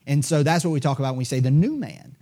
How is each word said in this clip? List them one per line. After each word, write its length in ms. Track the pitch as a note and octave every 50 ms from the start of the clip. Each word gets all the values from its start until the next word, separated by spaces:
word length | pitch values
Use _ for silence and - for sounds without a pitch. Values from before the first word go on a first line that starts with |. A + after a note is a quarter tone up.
| -
And 180 | - C#3+ D3 C#3
so 160 | - E3 D3+
that's 240 | D3 D#3 D#3+ F3 D3
what 60 | E3+
we 80 | D#3+ C#3
talk 180 | B2+ D3 C3+
about 140 | B2+ C3+ C3 C3
when 60 | B2+
we 60 | B2+
say 160 | - C#3 B2+
the 100 | B2+ C3
new 240 | C3+ D3+ F3+ C4 D#4
man. 400 | C#4+ G#3+ G#2+ - G1+ - - - -